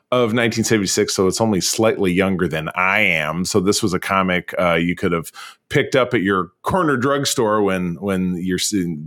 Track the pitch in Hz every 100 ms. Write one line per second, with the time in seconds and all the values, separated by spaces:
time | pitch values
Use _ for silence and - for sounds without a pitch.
0 | - 123 117 120 117 117 107 110 95 -
1 | 101 - 92 - 113 95 - - 110 101
2 | 95 90 95 92 87 78 80 - 92 101
3 | 101 80 76 82 90 104 92 101 107 90
4 | - 98 95 90 - - 90 85 87 87
5 | 95 85 80 - - - - 147 - 135
6 | 123 120 95 95 85 _ - 190 160 135
7 | 131 139 139 - 110 107 98 92 90 85
8 | 101 95 92 90 92 92 - 104 87 78